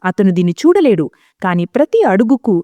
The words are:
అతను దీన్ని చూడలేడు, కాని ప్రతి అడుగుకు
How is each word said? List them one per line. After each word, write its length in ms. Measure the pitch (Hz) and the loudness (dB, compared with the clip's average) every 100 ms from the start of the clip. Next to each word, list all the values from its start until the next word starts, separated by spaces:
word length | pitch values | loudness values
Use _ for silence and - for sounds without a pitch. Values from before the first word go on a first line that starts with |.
అతను 280 | 185 185 190 | -6 0 0
దీన్ని 240 | 175 175 170 | 0 -2 0
చూడలేడు, 500 | 302 359 302 185 147 - _ _ | 0 2 2 0 -2 -10 _ _
కాని 240 | 190 175 175 | -4 -4 -4
ప్రతి 360 | - 302 453 | -2 -2 0
అడుగుకు 520 | 349 196 226 254 - 180 | 2 2 0 0 0 -2